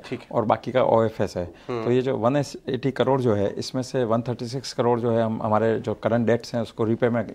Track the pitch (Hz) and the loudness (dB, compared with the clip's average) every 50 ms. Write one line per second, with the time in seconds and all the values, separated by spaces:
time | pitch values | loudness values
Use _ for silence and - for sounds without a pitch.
0 | - - 131 - - - - 120 107 117 113 - - 117 120 127 117 - 117 113 | -4 -8 -10 -10 -10 -4 -2 0 2 2 0 0 -2 0 0 2 4 4 4 4
1 | 113 107 - - 104 85 - 90 87 - - - - - 123 117 113 120 123 127 | 4 2 0 -2 -4 -2 -2 -4 -6 -6 -10 -14 -10 -6 -6 -4 0 2 2 2
2 | 123 135 127 113 107 123 139 147 135 - - - - - 127 117 - 135 123 - | 2 0 -2 0 0 2 2 2 -2 -4 -8 -10 -6 -6 -6 -2 -2 -4 0 0
3 | 117 127 135 135 123 120 104 101 98 - - - 110 - - 131 120 - - 131 | 2 2 2 2 2 2 2 2 2 0 -2 -4 -8 -6 -6 -6 -6 -4 -2 -2
4 | 123 107 110 120 120 127 117 - 127 117 127 135 - - - - 120 120 123 117 | 0 0 0 0 0 -4 -6 -6 -6 -8 -8 -8 -10 -6 -4 0 2 2 2 2
5 | 117 120 113 117 113 110 113 - - 110 107 107 113 113 110 - - 110 104 - | 2 2 2 2 2 0 -2 -2 0 2 2 4 4 2 2 0 -2 -4 -6 -2
6 | - 110 113 120 117 107 120 117 - - - 120 110 - - - 113 104 117 110 | 0 0 2 2 4 2 2 2 0 -4 -6 -6 -6 -6 -4 -2 0 0 2 2
7 | 127 117 120 117 101 - - | 2 0 2 0 -2 -4 -4